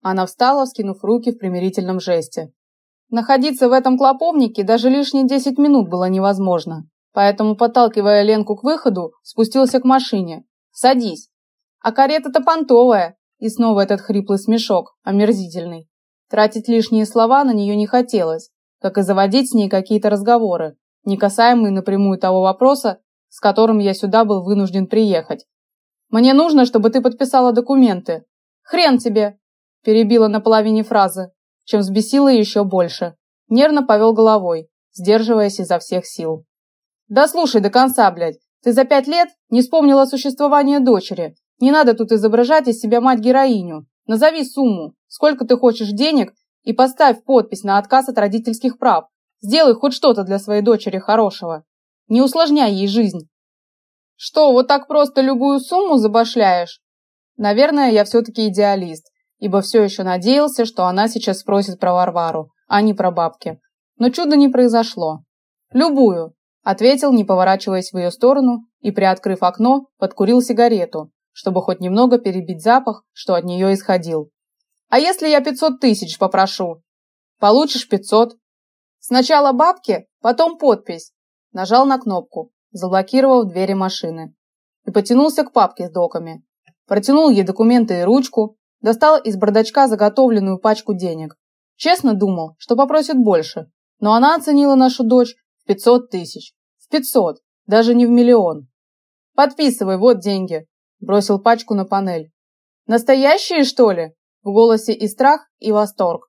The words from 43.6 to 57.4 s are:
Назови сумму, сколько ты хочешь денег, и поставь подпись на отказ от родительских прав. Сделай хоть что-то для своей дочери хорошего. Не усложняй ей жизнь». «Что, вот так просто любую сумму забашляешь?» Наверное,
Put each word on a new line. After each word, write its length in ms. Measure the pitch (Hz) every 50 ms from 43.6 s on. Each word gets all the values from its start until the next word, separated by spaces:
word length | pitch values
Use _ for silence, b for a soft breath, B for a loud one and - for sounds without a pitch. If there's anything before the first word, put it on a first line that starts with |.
| 180 175 160 156 135 _ _ _ _
Назови 380 | - 220 220 277 311 320 330 277
сумму, 500 | 254 - 277 277 240 202 175 156 151 _ _ _
сколько 380 | _ - - 302 302 294 254 233
ты 120 | 220 247
хочешь 320 | 240 254 247 226 226 220 202
денег, 440 | 208 202 269 311 320 277 202 - _ _ _ _ _ _ _
и 100 | - 226
поставь 500 | 233 254 262 254 - 311 269 226 233 _
подпись 400 | - 269 240 214 220 208 196 -
на 140 | 202 196
отказ 320 | 202 202 - 254 269 262 269
от 80 | 254
родительских 600 | 226 208 202 196 226 226 240 220 226 - 254 247
прав. 280 | _ - 247 196 160 - _ _ _ _ _ _ _
Сделай 320 | - 202 233 320 320 277 226
хоть 200 | 226 - 277 262
что-то 300 | - - 285 226 202 190
для 160 | 180 196 196
своей 220 | 196 208 208 208
дочери 380 | 202 226 233 214 220 208 190 190
хорошего. 640 | - - 208 226 220 196 - - 185 170 165 156 _ _ _ _ _ _ _ _ _
Не 140 | _ 214 240
усложняй 500 | 262 269 262 330 330 302 294 294 269 214 202
ей 140 | 190 196
жизнь». 420 | 202 196 233 226 196 175 175 156 _ _ _ _ _ _ _ _ _ _ _ _ _ _ _ _ _ _
«Что, 360 | _ - - _ 302 302 285
вот 160 | 247 247 254
так 200 | 254 285 277 269
просто 340 | _ 302 302 285 285 285 269
любую 380 | 262 262 269 240 254 277 277 277
сумму 380 | 269 - 339 370 403 381 311
забашляешь?» 840 | 262 214 214 208 233 233 226 - 240 208 190 180 175 175 170 - _ _ _ _ _ _ _ _ _ _ _ _
Наверное, 500 | -